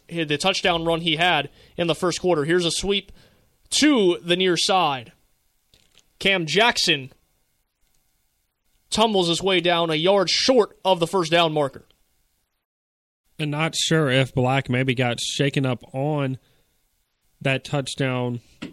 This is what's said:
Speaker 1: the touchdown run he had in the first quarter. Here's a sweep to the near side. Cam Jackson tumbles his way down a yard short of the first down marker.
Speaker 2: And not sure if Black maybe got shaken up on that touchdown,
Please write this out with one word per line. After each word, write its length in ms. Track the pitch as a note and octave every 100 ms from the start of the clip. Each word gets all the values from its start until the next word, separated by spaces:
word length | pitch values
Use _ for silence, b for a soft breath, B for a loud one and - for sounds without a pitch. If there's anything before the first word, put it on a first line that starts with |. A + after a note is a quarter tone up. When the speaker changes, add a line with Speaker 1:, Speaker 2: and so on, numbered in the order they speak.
| -
Speaker 1:
the 280 | E3+ D#3 C#3+
touchdown 460 | F#3 F#3+ F#3+ E3+
run 180 | E3 E3
he 140 | E3+ D#3
had 340 | F3+ D#3 C#3 b b -
in 100 | F3
the 80 | -
first 260 | F3+ D#3
quarter. 220 | F#3 D#3+
Here's 220 | D3 F3 E3+
a 60 |
sweep 400 | - F#3+ G3+ - b b b b b _
to 480 | - D4+ C4+ F#3 E3
the 120 | E3+ F3
near 200 | F#3 E3+
side. 560 | - F#3+ D#3+ C3+ A#2+ - _ _ _ _ _ _ _ _ _ -
Cam 260 | F#3+ F#3+ D#3+
Jackson 680 | E3+ A#3 - - D3 C3 - _ _ _ _ _ _ _ _ _ _ _ _ _ _ _ _ _
tumbles 360 | - A3+ G3 E3+
his 140 | D#3+
way 180 | F#3 F#3
down 300 | E3+ E3+ E3+
a 60 | D#3
yard 340 | E3+ G3+ F3
short 480 | - - C4 G3 - F#3+
of 140 | F3+
the 80 | E3
first 240 | F#3+ D#3+
down 200 | E3+ E3
marker. 340 | D3+ C#3 - - _ _ _ _ _ _ _ _ _ _ _ _ _ _ -
Speaker 2:
And 140 | D3+
not 240 | D3 D#3+ -
sure 340 | - D#3+ D3
if 240 | C3 B2+
Black 360 | - B2 C3+ C3
maybe 240 | B2 C3 B2
got 240 | B2 A#2
shaken 460 | - - C#3+ D3 C3+
up 180 | A#2+ -
on 440 | C3+ C#3+ D3+ C3+ C3 _ _ _ _ _ _ _ _ _ _
that 240 | C#3 C3+ -
touchdown, 720 | D3 C3 - C3+ B2+ B2 A#2+ b b -